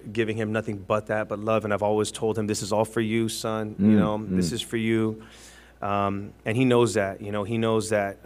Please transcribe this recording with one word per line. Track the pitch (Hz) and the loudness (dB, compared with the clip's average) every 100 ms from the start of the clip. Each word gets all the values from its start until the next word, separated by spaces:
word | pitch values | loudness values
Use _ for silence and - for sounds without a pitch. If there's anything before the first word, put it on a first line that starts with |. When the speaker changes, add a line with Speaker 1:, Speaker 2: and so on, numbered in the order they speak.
| 120 | -8
Speaker 1:
given | 107 110 110 | -2 -2 -2
him | 107 | -2
nothing | 110 110 101 | -2 -4 -6
but | 92 107 110 | 0 -2 0
that, | 107 107 | -2 -2
but | 101 | -4
love, | 107 110 | 0 0
and | 104 | 2
I've | 98 | 0
always | 104 107 104 | 2 2 0
told | - 110 110 | -2 -2 0
him, | 104 | -2
"This | 104 | -2
is | 98 | 0
all | 107 | 2
for | 110 117 | 2 0
you, | 113 113 113 | 0 0 0
son, | - 113 110 107 104 | -2 -4 -4 -6 2
you | 104 | 4
Speaker 2:
Mm, | 107 | 6
Speaker 1:
know, | 107 107 107 92 | 4 0 -2 0
this | 85 | 0
Speaker 2:
mm. | |
Speaker 1:
is | 107 | -4
for | - 117 | -4 -2
you." | 113 110 110 110 - - - - - - | 2 2 0 -4 -12 -20 -20 -20 -20 -8
Um, | 101 101 101 98 104 - | -2 2 2 -2 -8 -8
and | 113 113 | -2 2
he | |
knows | 131 120 117 | 4 4 4
that, | 104 98 98 | 2 -2 -4
you | 104 | -6
know, | 104 | -6
he | 98 117 | -2 0
knows | 113 110 101 | 2 0 2
that, | 107 98 95 | 0 0 -6